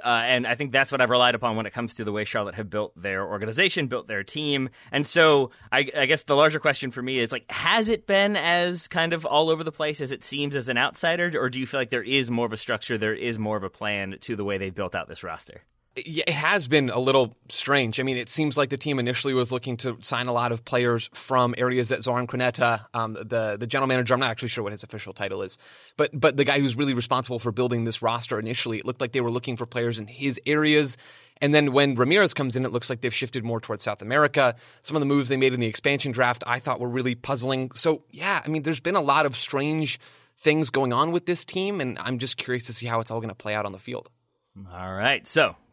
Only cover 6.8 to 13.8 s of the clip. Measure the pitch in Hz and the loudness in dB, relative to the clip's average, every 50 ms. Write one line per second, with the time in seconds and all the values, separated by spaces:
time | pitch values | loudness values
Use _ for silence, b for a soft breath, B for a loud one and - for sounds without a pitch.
6.8 | 139 131 - 131 123 131 131 127 117 117 131 117 - - - - - 170 208 233 | -4 -6 -6 -6 -6 -2 0 0 0 0 -2 -6 -8 -8 -8 -2 0 2 2 4
7.8 | 214 220 226 214 - - 196 196 202 202 208 175 147 170 175 175 175 180 180 170 | 2 2 0 -2 0 2 2 4 4 4 2 0 2 2 2 2 2 0 -2 -4
8.8 | - - - 170 165 165 170 160 160 - 143 151 160 160 160 156 160 160 - - | -8 -4 -2 0 0 0 0 -2 0 2 4 4 4 4 2 0 -2 -6 -4 -4
9.8 | 156 151 147 147 147 131 135 - - - 139 143 143 143 143 135 117 131 123 120 | -4 -4 -4 -4 -6 -6 -6 -8 -6 -6 -4 -4 -4 -2 -2 -4 -4 -2 0 0
10.8 | 139 143 - - - 165 170 175 175 175 156 - 127 127 123 131 131 - - 135 | 0 0 -2 -2 -2 -2 0 0 -2 -2 -2 -2 -2 -2 -2 -4 -6 -4 -2 -4
11.8 | 123 110 131 120 92 117 135 139 123 117 120 117 120 107 110 104 - - 113 104 | -2 -2 -2 -4 -2 0 0 0 2 0 0 0 0 -2 -4 -6 -4 -4 -4 -4
12.8 | - - 120 104 107 107 107 - 98 120 113 110 107 107 107 104 95 92 - - | -2 -4 -4 -2 0 -2 -2 -2 -4 -4 -4 -4 -4 -4 -4 -4 -6 -8 -10 -6